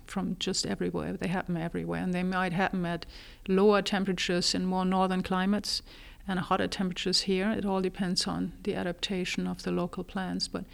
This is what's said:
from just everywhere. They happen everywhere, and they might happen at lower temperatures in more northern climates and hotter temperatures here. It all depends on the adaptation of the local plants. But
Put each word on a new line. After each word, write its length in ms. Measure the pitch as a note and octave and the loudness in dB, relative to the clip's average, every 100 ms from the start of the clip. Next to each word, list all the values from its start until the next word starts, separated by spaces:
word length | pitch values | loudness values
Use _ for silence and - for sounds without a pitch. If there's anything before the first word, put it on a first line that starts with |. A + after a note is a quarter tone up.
| - | -8
from 300 | G3 F3+ F3+ | -4 -2 -2
just 300 | F#3+ F#3 - | -2 -2 -2
everywhere. 460 | G3 F3+ E3 D3+ | 0 0 -2 -4
They 140 | F#3+ F#3 | -2 -2
happen 300 | F#3 - E3+ | -2 0 -2
everywhere, 460 | E3+ F3 E3+ E3+ | -2 -4 -4 -2
and 100 | F#3 | 0
they 80 | F3+ | 0
might 320 | F3+ F#3 F#3 | 0 0 0
happen 320 | F3 F#3 F#3+ E3+ | 2 2 2 -2
at 220 | E3+ - - - - - | -2 -6 -16 -18 -14 2
lower 340 | F#3 G#3 G3+ | 6 8 6
temperatures 720 | G3 F#3 G3 F#3 - F3 F3+ | 4 0 0 0 2 2 2
in 140 | F3+ F#3 | 2 2
more 180 | F#3 F#3 | 2 2
northern 380 | F#3+ F#3 F#3 | 4 4 2
climates 580 | F#3 F#3 F#3+ G3+ - - - - - - - | 2 2 2 2 0 -4 -6 -18 -18 -14 -4
and 100 | F3+ | -2
hotter 300 | E3+ F#3+ F3+ | 2 2 2
temperatures 540 | - F#3 F3 F#3 F#3 | 0 -2 0 0 2
here. 280 | - F#3 G3+ | 2 2 2
It 160 | A3 G3 | 0 0
all 160 | F#3+ | 0
depends 460 | F#3 F#3 F#3 F3+ G3+ | 0 -2 0 0 0
on 260 | E3+ F3+ - | -2 -4 -4
the 140 | G#3 F#3 | -4 -2
adaptation 720 | F#3 F3 - F#3 F3+ - F#3 | -2 -4 -4 -2 -2 -2 -2
of 160 | F3+ | -4
the 80 | F#3 | -2
local 320 | F3+ F3 - | -2 -2 -4
plants. 440 | F3+ G3 F#3 F3+ - | -8 -6 -4 -4 -4
But 180 | A3 F#3+ | -6 -8